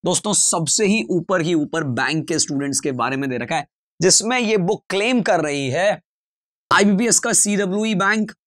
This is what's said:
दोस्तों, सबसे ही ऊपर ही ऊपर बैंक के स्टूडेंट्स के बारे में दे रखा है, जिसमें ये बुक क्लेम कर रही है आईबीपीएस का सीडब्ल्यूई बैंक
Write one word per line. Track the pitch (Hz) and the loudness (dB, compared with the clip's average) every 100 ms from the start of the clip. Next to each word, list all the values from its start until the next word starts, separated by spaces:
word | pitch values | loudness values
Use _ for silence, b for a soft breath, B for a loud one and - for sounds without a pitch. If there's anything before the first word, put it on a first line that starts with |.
| 170 | 0
दोस्तों, | 175 208 | -2 0
सबसे | 190 - 180 160 - 202 | 0 0 0 0 0 2
ही | 220 | 2
ऊपर | - 180 165 185 | 0 -2 0 -2
ही | 160 | 2
ऊपर | 165 147 165 | 0 0 -2
बैंक | 151 120 127 156 156 | -2 -2 0 -2 -2
के | 160 | -2
स्टूडेंट्स | - 139 143 131 | -2 -2 -2 -4
के | 147 | -4
बारे | 127 120 135 | -2 -2 -2
में | 139 | -4
दे | 127 | -4
रखा | 123 160 | -4 -4
है, | 143 _ _ _ | -6 _ _ _
जिसमें | 180 180 214 254 | 2 2 2 -2
ये | 220 220 | 2 0
बुक | 175 202 _ | 0 -2 _
क्लेम | 190 220 247 | -2 0 0
कर | 185 180 | 2 0
रही | 151 143 135 | 0 -2 -2
है | 139 196 - _ _ _ _ _ _ _ | 0 0 -2 _ _ _ _ _ _ _
आईबीपीएस | 175 202 190 233 180 | 4 4 4 2 0
का | 233 | 0
सीडब्ल्यूई | 196 208 208 196 196 220 196 | 0 0 0 -2 -2 -2 0
बैंक | 196 220 220 - | 2 0 -2 -8